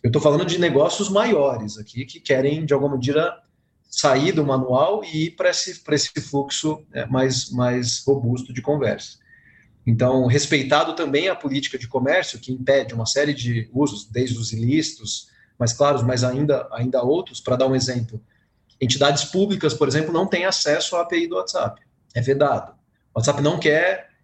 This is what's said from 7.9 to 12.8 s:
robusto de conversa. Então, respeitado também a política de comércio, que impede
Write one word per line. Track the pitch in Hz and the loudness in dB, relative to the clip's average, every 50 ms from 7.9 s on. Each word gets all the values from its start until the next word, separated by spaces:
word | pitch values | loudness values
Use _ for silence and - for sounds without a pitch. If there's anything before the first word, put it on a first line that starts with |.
| - - - | -4 -4 0
robusto | 135 139 135 120 117 123 123 - - 123 | 0 0 2 2 -2 -2 -2 -4 -10 -10
de | 123 120 | -8 -2
conversa. | 143 147 147 131 107 104 - - - - _ _ _ - _ _ _ _ _ _ _ _ _ _ | -2 -2 0 0 -2 -2 -4 -8 -18 -20 _ _ _ -20 _ _ _ _ _ _ _ _ _ _
Então, | - 117 110 123 127 131 131 127 | 0 2 2 2 2 2 2 4
respeitado | 120 117 - - - 160 143 127 131 147 147 165 160 160 | 4 2 2 2 2 0 0 2 2 2 2 2 0 -2
também | - 170 143 139 147 170 190 | -4 -4 0 0 0 0 0
a | 175 | -2
política | - - 143 135 139 135 - - 131 | -2 -4 -4 -4 -2 -4 -4 -8 -8
de | 113 113 | -10 -4
comércio, | - 131 123 139 160 185 180 - - 120 | -4 -2 0 2 2 0 0 -2 -10 -14
que | - - 131 | -8 -8 -8
impede | 127 127 135 139 139 | -6 2 2 2 2